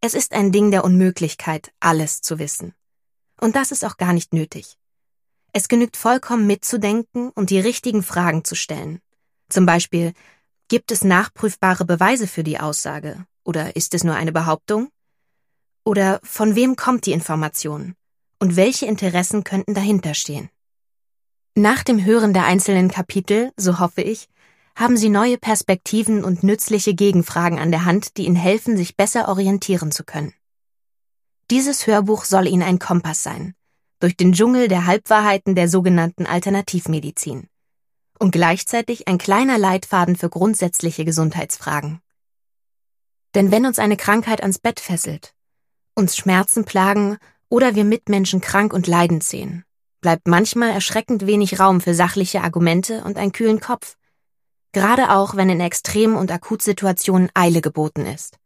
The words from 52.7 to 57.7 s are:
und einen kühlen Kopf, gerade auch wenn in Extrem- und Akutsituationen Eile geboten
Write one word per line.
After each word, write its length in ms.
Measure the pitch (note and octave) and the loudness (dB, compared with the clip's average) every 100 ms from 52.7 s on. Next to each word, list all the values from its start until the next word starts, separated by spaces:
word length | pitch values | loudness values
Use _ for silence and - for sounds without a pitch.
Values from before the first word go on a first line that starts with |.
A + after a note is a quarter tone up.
| E3+ F#3+ A3 | 2 -2 -6
und 140 | - G3+ | -8 -4
einen 140 | G3+ | -4
kühlen 280 | - A3+ A3 | -2 0 0
Kopf, 380 | - - - - _ _ _ _ _ _ _ - | -2 -8 -8 -20 _ _ _ _ _ _ _ -2
gerade 340 | G3 B3 C4 | 2 2 4
auch 240 | G3 G3 G3 | 4 2 2
wenn 140 | F#3+ | 2
in 100 | E3+ | 2
Extrem- 560 | F3 - - G#3 A3+ A3 | 0 -4 -4 2 2 2
und 160 | F#3 | -2
Akutsituationen 1000 | E3+ - A3 - G3 G3 F3+ - F#3 F#3 | -4 -6 -4 -2 0 0 -2 0 2 2
Eile 280 | - F3+ E3 | 2 2 2
geboten 440 | D#3+ | -2